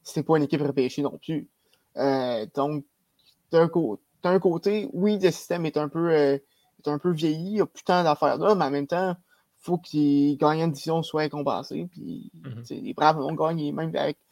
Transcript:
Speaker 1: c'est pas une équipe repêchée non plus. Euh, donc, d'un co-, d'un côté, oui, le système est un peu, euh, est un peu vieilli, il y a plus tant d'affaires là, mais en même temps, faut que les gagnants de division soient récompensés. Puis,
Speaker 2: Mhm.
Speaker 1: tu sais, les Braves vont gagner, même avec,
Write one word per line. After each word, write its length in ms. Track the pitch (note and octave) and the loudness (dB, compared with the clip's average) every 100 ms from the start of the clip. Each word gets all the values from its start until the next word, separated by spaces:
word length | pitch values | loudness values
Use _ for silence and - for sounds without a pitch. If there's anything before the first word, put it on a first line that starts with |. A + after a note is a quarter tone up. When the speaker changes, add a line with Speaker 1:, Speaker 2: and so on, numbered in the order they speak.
Speaker 1:
c'est 200 | - - | -10 -6
pas 140 | D3 D#3+ | 0 2
une 60 | |
équipe 180 | C#3+ D#3 | 2 0
repêchée 420 | C#3+ C#3 B2+ - | 0 0 -2 -2
non 140 | C#3+ - | -4 -6
plus. 240 | - D#3 - _ _ _ _ - | -6 -8 -8 _ _ _ _ -4
Euh, 480 | C#3 C3+ B2+ A#2 A2 - | 0 0 -2 -4 -4 -4
donc, 280 | C#3+ D3+ C#3 _ _ _ _ _ _ | -2 -4 -8 _ _ _ _ _ _
d'un 160 | E3 E3 | 4 4
co-, 340 | E3+ C#3+ G2+ _ _ | 2 -2 -4 _ _
d'un 160 | F3 F#3 | 0 2
côté, 500 | F3 E3 G3+ G#3 - | 2 2 0 -2 -2
oui, 260 | F3 G3+ G#3 | 0 0 2
le 100 | F3+ | 2
système 340 | - - F3 D#3+ | 0 -4 -4 -2
est 100 | D3+ | -2
un 120 | D3+ | -4
peu, 220 | E3 E3+ | -2 2
euh, 220 | D#3+ C#3+ C#3 | 4 4 2
est 520 | - _ _ _ D3 | -4 _ _ _ -6
un 100 | D3 | -2
peu 140 | F3+ | 0
vieilli, 400 | D#3+ D#3+ D#3 F#3 | 0 0 -2 -2
il 60 | G#3 | -2
y 40 | |
a 40 | F#3 | -2
plus 160 | - | -2
tant 200 | - F3+ | 0 2
d'affaires 340 | E3+ D3 C#3+ C#3 | 4 4 2 2
là, 180 | F3 G3+ | 2 2
mais 100 | C#3+ | 2
en 60 | |
même 160 | C#3+ C#3+ | -2 -2
temps, 280 | F3 F#3 F3 _ _ _ _ | -2 -2 -4 _ _ _ _
faut 220 | - F3 | -4 -4
que 80 | - | -2
les 440 | D3+ D3 C#3+ C#3+ C#3+ | 0 2 4 2 2
gagnants 280 | D3+ D#3+ E3 | 2 2 0
de 60 | |
division 280 | C#3 D#3+ E3 | -2 -2 -4
soient 200 | D#3 D3+ | -2 -2
récompensés. 680 | D3+ D3+ C#3 G2+ - - F3 | -4 -4 -4 -4 -6 -10 -10
Puis, 380 | - - - - E3 | -12 -14 -14 -14 -18
Speaker 2:
Mhm. 120 | D3 A#2 | -16 -16
Speaker 1:
tu 80 | A#2+ | -14
sais, 100 | B2+ | -12
les 180 | - | -10
Braves 240 | - D3+ D#3+ | 0 2 2
vont 160 | C#3 | -2
gagner, 380 | D3+ D#3 E3 D3 | -2 -2 -2 -4
même 240 | D3 D#3+ D#3 | -4 -4 -2
avec, 220 | D3 D3+ _ | -4 -6 _